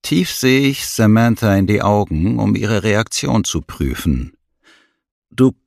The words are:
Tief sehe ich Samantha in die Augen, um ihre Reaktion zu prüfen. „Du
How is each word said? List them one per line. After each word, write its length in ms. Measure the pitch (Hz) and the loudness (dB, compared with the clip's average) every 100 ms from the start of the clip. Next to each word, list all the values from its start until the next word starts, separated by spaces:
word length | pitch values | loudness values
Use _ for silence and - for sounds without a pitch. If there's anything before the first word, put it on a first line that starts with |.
Tief 280 | - 156 180 | -2 -2 -2
sehe 380 | - 131 131 139 | -2 0 2 0
ich 180 | 139 - | -4 -8
Samantha 640 | - 107 110 117 110 110 98 | 0 4 4 2 2 2 2
in 100 | 95 | 2
die 140 | 104 | 0
Augen, 580 | 101 104 101 78 92 117 | 2 0 0 -2 0 0
um 160 | 104 | 0
ihre 280 | 104 107 107 | 0 0 0
Reaktion 600 | 107 104 - - 143 117 | 0 0 -2 -6 -2 -2
zu 160 | 90 82 | -2 -6
prüfen. 800 | - - 69 - - 64 65 _ _ _ _ _ _ _ _ _ _ | -8 -4 -4 -2 -2 -2 -4 _ _ _ _ _ _ _ _ _ _
„Du 220 | 120 131 - | 2 2 2